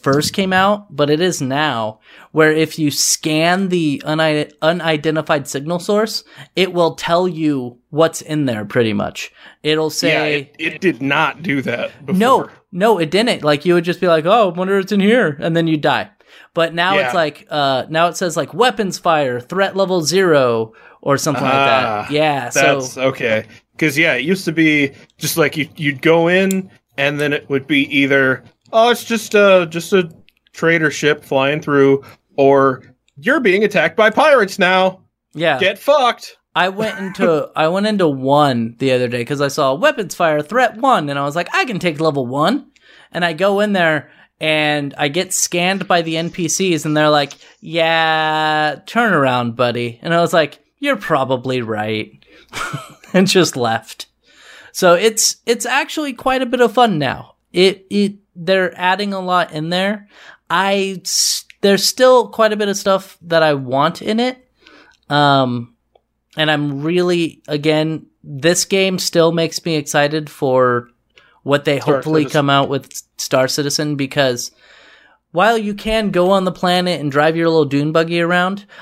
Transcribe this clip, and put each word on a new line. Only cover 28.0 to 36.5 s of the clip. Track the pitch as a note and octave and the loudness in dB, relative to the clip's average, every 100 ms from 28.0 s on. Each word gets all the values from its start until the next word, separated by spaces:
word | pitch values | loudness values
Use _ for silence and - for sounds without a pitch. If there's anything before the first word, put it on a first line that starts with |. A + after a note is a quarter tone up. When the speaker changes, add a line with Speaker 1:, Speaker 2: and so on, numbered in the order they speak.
| C#3 C#3 C3 B2+ - _ _ | 2 2 0 -2 -8 _ _
Speaker 2:
"Oh, | A3+ A#3 | 2 2
it's | A#3 | 2
just | - A3+ - | -2 -6 0
a, | G#3 G3+ F#3 E3 | 2 6 4 2
just | E3+ - | -4 -2
a | G3 E3 - _ _ _ | 0 0 -6 _ _ _
trader | - E3 E3 D#3 | -4 0 2 0
ship | C#3+ D3 D3 | 0 -2 -2
flying | - C#3 C#3 D3+ | -2 0 0 -2
through," | D#3 C#3+ C#3 C#3 - - _ - | 0 4 4 4 -2 -20 _ 0
or, | C#3 C#3 C3+ B2+ - _ _ - | 4 4 4 0 -8 _ _ -8
"You're | E3 D4+ | -2 0
being | A#3 F#3 | 2 2
attacked | G#3+ F3+ D#3+ - | 2 2 0 2
by | G#3+ | 2
pirates | G#3+ D4+ C4+ F#3+ - | 4 4 4 2 0
now. | F3+ F#3 F#3 F#3 _ _ _ | 2 4 2 -2 _ _ _
Speaker 1:
Yeah. | D3+ E3 C#3 | -4 0 0
Speaker 2:
Get | F#3 G#3+ | 0 -2
fucked." | - C#4+ B3 - - - _ | 2 2 2 -2 -8 -20 _